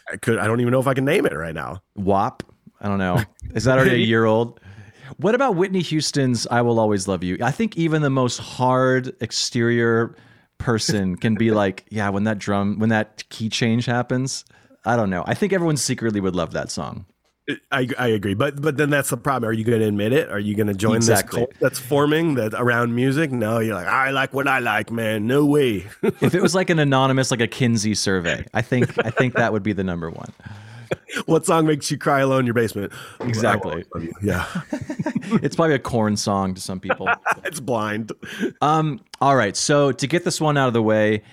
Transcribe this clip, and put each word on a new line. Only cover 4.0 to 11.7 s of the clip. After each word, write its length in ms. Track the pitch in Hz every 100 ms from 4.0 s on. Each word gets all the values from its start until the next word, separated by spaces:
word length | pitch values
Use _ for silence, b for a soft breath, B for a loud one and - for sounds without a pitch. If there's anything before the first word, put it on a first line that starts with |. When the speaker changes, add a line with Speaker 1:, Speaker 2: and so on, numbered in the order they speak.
Speaker 2:
a 40 | 113
Speaker 1:
<laughs> 0 |
Speaker 2:
year 180 | 113
old? 340 | 113 110 117 - B B B B B -
What 160 | 175
about 220 | 247 269 175
Whitney 260 | 190 190
Houston's 640 | 160 156 135 143 131 117 -
I 160 | 120
Will 160 | 120 113
Always 260 | 107 101 98
Love 160 | 92
You? 140 | 90 90
I 80 | 120
think 260 | 147 220 165
even 240 | 165 156
the 80 | 147
most 280 | 135 123 -
hard 760 | - - 127 127 131 127 127 -
exterior 920 | 113 - - 120 117 120 117 113 113 b b b b _
person 580 | - 113 - 107 92 87
can 180 | 117
be 160 | 107 113
like, 340 | 107 98